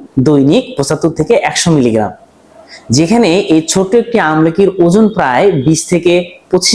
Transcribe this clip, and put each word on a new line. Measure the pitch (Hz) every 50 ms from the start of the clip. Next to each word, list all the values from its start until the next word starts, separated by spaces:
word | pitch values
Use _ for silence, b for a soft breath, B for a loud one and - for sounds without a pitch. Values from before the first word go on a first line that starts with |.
| - - _ 135
দৈনিক | 127 151 147 139 131 143 175 254 247 - -
পঁচাত্তর | - 139 - 160 147 - 160 160
থেকে | - 156 - 233 - -
একশো | 151 - - - 175
মিলিগ্রাম, | 160 143 120 117 110 110 104 95 - - - _ _ _ _ _ _ - B B B B B B
যেখানে | 113 143 170 165 220 240 233 165 165 202 190 -
এই | 156 160 160 -
ছোট্ট | - 190 190 190 226
একটি | 233 214 - 226 208
আমলকির | 170 156 156 160 160 165 165 196 196 180 190 185
ওজন | 170 175 175 220 220 208 220
প্রায় | 185 156 131 123 131 190 202 175 139 123
বিশ | 156 160 - - -
থেকে | 180 170 170 180 175 180 175 - - - _
পঁচিশ | _ 185 175 175 -